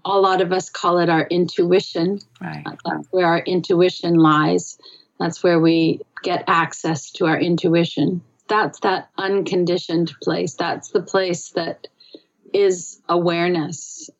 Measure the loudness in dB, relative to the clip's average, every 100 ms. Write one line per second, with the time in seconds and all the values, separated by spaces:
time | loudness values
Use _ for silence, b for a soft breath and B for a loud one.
0 | -2 2 2 2 0 -2 -4 -4 0 2
1 | 2 2 0 0 0 0 2 2 2 -2
2 | -2 -4 -10 -14 -12 -10 -12 -10 -8 -8
3 | -4 0 2 0 0 -2 0 2 2 0
4 | 2 6 6 6 4 0 -2 -16 B B
5 | B -6 -6 0 2 4 4 4 2 -2
6 | -8 -10 -6 -4 0 0 0 -4 -4 -4
7 | -6 -2 0 2 0 0 2 2 0 0
8 | -2 -2 -8 _ -2 0 -2 -2 -2 -2
9 | -6 -8 -2 -2 0 0 0 -2 -2 -2
10 | -2 -4 -4 -2 -4 -4 -4 -6 -4 -4
11 | 0 -2 0 -4 -6 -6 -6 -10 -16 _
12 | B B B _ _ 2 2 0 -6 -12
13 | -2 0 0 0 0 0 -4 -8 -14 -18
14 | -20